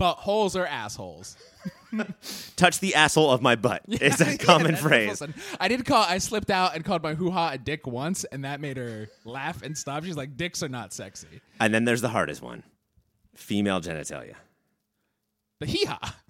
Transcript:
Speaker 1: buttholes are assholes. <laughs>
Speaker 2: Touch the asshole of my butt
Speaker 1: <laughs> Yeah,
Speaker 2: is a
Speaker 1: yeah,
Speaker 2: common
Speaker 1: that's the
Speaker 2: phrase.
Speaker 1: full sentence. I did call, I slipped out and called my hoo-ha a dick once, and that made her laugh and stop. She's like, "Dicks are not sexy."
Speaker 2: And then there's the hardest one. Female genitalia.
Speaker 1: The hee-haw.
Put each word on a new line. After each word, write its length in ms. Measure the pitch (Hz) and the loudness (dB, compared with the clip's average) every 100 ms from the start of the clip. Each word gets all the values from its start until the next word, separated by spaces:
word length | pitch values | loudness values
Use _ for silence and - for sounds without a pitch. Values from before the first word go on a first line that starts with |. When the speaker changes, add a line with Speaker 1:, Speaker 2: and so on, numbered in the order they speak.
Speaker 1:
buttholes 580 | 180 - 202 214 196 185 | 0 0 0 2 2 0
are 80 | 175 | -2
assholes. 680 | 131 107 - 92 78 98 - - _ 180 - - | -4 -8 -10 -12 -14 -18 -20 -20 _ -14 -14 -8
<laughs> 640 | 214 - - - - - - | -6 -6 -10 -14 -14 -10 4
Speaker 2:
Touch 240 | 180 - | 4 4
the 140 | 190 151 | 2 4
asshole 340 | 151 156 151 | 6 6 6
of 120 | 127 | 6
my 120 | 123 | 4
butt 280 | 117 117 90 | 4 2 -2
Speaker 1:
<laughs> 20 | - | -6
Yeah, 120 | 156 | 0
Speaker 2:
is 180 | 139 139 | 2 4
a 40 | 220 | 2
Speaker 1:
yeah, 40 | 277 | 4
Speaker 2:
common 340 | - 160 165 | 6 6 6
Speaker 1:
that's 100 | 143 | 2
the 60 | 151 | 4
Speaker 2:
phrase. 180 | 127 104 | 4 4
Speaker 1:
full 80 | 101 | -2
sentence. 280 | 147 - - - | -8 -12 -12 -4
I 80 | 185 | 0
did 160 | 254 | 0
call, 180 | 254 247 | 2 4
I 160 | 185 185 | 4 0
slipped 320 | - 214 196 | -2 -2 0
out 240 | 190 185 | 2 2
and 100 | 160 | 0
called 180 | 160 175 | -2 -2
my 120 | 151 | -2
hoo-ha 360 | 156 175 185 165 | -2 0 0 0
a 60 | 131 | -2
dick 280 | 123 151 131 | -6 -6 -6
once, 380 | 120 156 190 | -4 -4 -4
and 200 | 180 - | -6 -8
that 160 | 135 143 | -8 -6
made 160 | 147 131 | -8 -6
her 320 | 120 110 107 _ | -8 -8 -12 _
laugh 380 | 113 131 147 147 | -14 -8 -8 -8
and 140 | 127 151 | -10 -10
stop. 240 | 143 147 | -8 -8
She's 120 | 180 147 | -8 -8
like, 200 | 135 127 | -10 -8
"Dicks 260 | 175 - | -8 -6
are 40 | 151 | -8
not 240 | 123 101 | -8 -10
sexy." 480 | - 98 - - - _ - | -12 -14 -16 -20 -20 _ 0
Speaker 2:
And 120 | 113 | 2
then 120 | 110 | 4
there's 160 | 120 117 | 4 2
the 80 | 117 | 2
hardest 340 | 110 76 71 | 0 0 -4
one. 200 | 62 58 - _ _ _ _ _ _ - | -12 -16 -18 _ _ _ _ _ _ -16
Female 440 | - 104 101 92 | -4 0 0 -2
genitalia. 540 | 85 78 71 71 55 - _ _ _ _ _ _ _ _ _ _ _ - | -4 -8 -10 -12 -14 -20 _ _ _ _ _ _ _ _ _ _ _ -12
Speaker 1:
The 60 | 151 | -4
hee-haw. 460 | 370 - - - - | -2 -2 -4 -10 -12